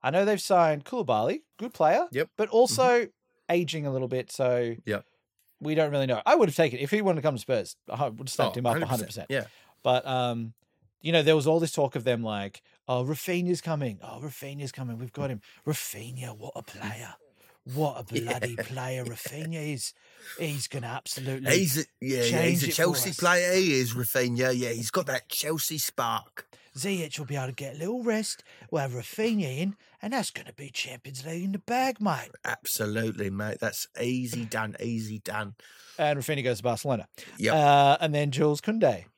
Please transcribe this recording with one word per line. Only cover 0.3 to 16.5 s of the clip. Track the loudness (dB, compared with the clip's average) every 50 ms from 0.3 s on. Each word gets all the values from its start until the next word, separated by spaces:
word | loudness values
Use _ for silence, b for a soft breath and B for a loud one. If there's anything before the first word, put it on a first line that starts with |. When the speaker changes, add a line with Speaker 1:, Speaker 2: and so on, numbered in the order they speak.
| 2 0
Speaker 1:
signed | 2 4 6 6 6 6 4 0 -4
Koulibaly, | -6 -6 -4 0 2 2 2 4 2 0 -2 _ _ _ _
good | -10 -10 0
player, | 4 4 6 6 4 2 0
Speaker 2:
Yep. | 0 -2 -2 -4 _ -4
Speaker 1:
but | -2 2
also | 6 6 6 6 6 4 4 6 6 4
Speaker 2:
Mm-hmm. | 2 0 _ _ _ _ _ _ _ _ 2
Speaker 1:
aging | 2 2 0 -2 -4 -2
a | -2
little | -2 -2 -2 0
bit, | -2 -2 -4 _
so | -2 0 2 2 4 2 0 -2 -4 -6 -4
Speaker 2:
Yep. | -4 -4 -4 -4 _ _ _ _ _ _ _ _ _ _ _
Speaker 1:
we | -4 -2 2
don't | 2 2 2
really | 2 0 2 2
know. | 0 0 4
I | 4 6
would | 6 6 4
have | 4
taken, | 4 2 2 2 -2
if | -4 0
he | 0 2
wanted | 2 2 0 2
to | 2
come | 0 -2
to | -2
Spurs, | -2 -2 -2 -2 -2 -4 -10 _ _ -10
I | -4 -2 -2 -4
would | -4 -8
have | -10 -10
snapped | -2 0 0 0 0
Speaker 2:
Oh, | 0
Speaker 1:
him | 0
up | 0 2
Speaker 2:
hundred | 2 0 0
percent, |
Speaker 1:
a | -2
hundred | -2 -2 -6
percent. | -10 -12 -8 -4
Speaker 2:
yeah. | -4 -4 -4 B B B B B B B _
Speaker 1:
But, | 2 2 2 0 -2
um, | -2 -2 0 0 -2 -4 -6 -8 -10 _ _ _ _ _ _ _ _ _
you | -4 2
know, | 4 4
there | 8 8 6
was | 6 6
all | 4 4 4
this | 4 0
talk | 0 0 0 0 0
of | -2 0
them, | 0 0 0 0
like, | -2 -4 -4 -4 -6 -10 -14 b b b b b -4
"Oh, | -2 -2 0
Rafinha's | -2 -4 -4 -4 -4 -2 -2 0 0 -2 -2
coming. | -2 -4 -4 -2 -2 -4 -6 -8
Oh, | -12 -16 -14 -12
Rafinha's | -12 -12 -12 -12 -12 -12 -10 -8 -10 -10
coming. | -8 -8 -8 -8 -8 -8
We've | -10 -12 _
got | -6 -4 -4
him." | -4 -6 B B B B B
Rafinha, | -4 -4 -4 -4 -8 -10 -10 -12 -12 -12 -10 -10 -12 -12
what | -12 -14 -14